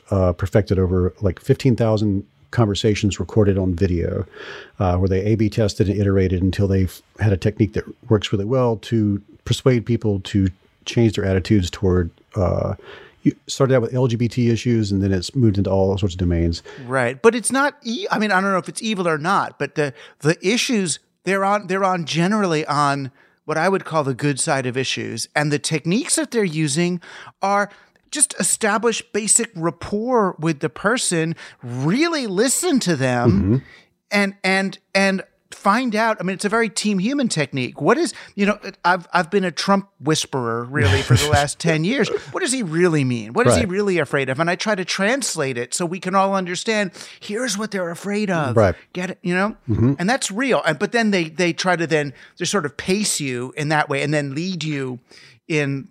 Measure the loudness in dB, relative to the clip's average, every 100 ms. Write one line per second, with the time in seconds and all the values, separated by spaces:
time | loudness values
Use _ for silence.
0 | -2 2 2 2 0 0 2 2 2 2
1 | 0 0 -2 -2 -2 2 2 2 2 2
2 | 2 0 -4 _ _ 0 2 2 0 2
3 | 0 -2 -2 2 4 2 0 0 0 0
4 | -2 -4 -6 -12 -18 -18 -18 -2 0 2
5 | 2 2 2 2 2 2 0 2 0 2
6 | 2 4 2 2 0 2 2 2 2 -4
7 | _ -2 0 2 0 2 0 0 -8 -14
8 | 0 0 2 -4 0 0 2 0 -2 0
9 | 2 0 -6 -16 -2 0 2 2 0 -2
10 | 0 -2 0 2 2 0 _ _ -4 2
11 | 4 2 0 0 2 2 2 -2 2 2
12 | 0 -6 _ -2 0 0 -2 -6 -12 -20
13 | -20 _ -4 -2 -8 0 2 2 2 0
14 | 0 0 0 2 2 2 2 2 2 2
15 | 2 0 -2 2 4 4 2 2 2 2
16 | -2 0 0 2 0 -2 -8 -16 -4 -2
17 | -2 4 4 4 0 -2 -2 -4 -8 -8
18 | -4 -2 0 0 0 -2 -4 -8 -4 -2
19 | 0 -2 0 0 -2 -6 -6 -2 -4 -4
20 | -20 _ 0 0 0 0 0 0 0 -4
21 | _ _ -4 0 0 0 -2 -2 0 0
22 | -2 0 0 2 2 0 0 2 2 0
23 | -4 -12 _ _ -6 -2 0 0 -2 -2
24 | -2 0 -2 -2 0 0 0 -2 -4 -4
25 | -6 -8 -4 -2 0 -2 -2 -4 0 -2
26 | 0 -2 -2 -2 -2 0 -2 0 0 -2
27 | -8 -20 -20 -6 0 0 -2 -8 _ _
28 | _ -2 -2 0 -2 0 0 0 0 -2
29 | -4 -6 0 0 0 -2 -4 -4 -6 -4
30 | 0 0 0 0 -4 -2 -6 -6 -6 -4
31 | -2 -2 -2 -6 -12 -16 -10 -4 -2 0
32 | 0 -2 -2 0 0 0 0 0 0 0
33 | 0 2 2 2 2 0 -2 -16 _ _
34 | _ -2 -2 -2 -2 0 -2 -6 _ 0
35 | 2 0 -6 _ _ -2 0 2 0 0
36 | 0 0 -4 -4 -2 0 0 -2 -2 0
37 | 0 0 0 -2 -2 -2 -6 -2 2 2
38 | 0 -6 -12 -2 0 -2 -8 -4 0 0
39 | 0 -2 0 0 -2 -2 0 0 0 _
40 | -2 -2 -2 -4 -2 -4 -4 0 2 2
41 | 4 2 4 2 2 -2 0 0 0 0
42 | -2 -4 -6 -4 -2 -2 -2 2 2 2
43 | 0 -2 -4 0 4 4 2 -2 0 0
44 | 0 -2 -2 -2 -2 -2 -2 -4 -4 -2
45 | -2 0 -4 -4 -4 -4 -6 -6 -6 -4
46 | -2 0 2 0 -2 -6 -2 -2 -2 -6
47 | -18 -18 -8 -6 -4 -4 -4 -6 -6 -8
48 | -6 -2 0 0 2 4 4 4 -8 -10
49 | -8 -6 -2 0 -2 -4 -4 2 2 2
50 | 0 0 -2 -2 0 2 2 -2 0 0
51 | 2 2 0 0 -2 0 0 0 0 0
52 | -2 -8 -20 -8 -4 -2 -4 -6 -2 -2
53 | -2 -4 -4 -4 -6 -6 0 0 0 -2
54 | 0 -2 -2 -6 -6 -6 -6 -6 -6 -10
55 | -16 -20 -20 -20 -4 -2 -2 -4 -8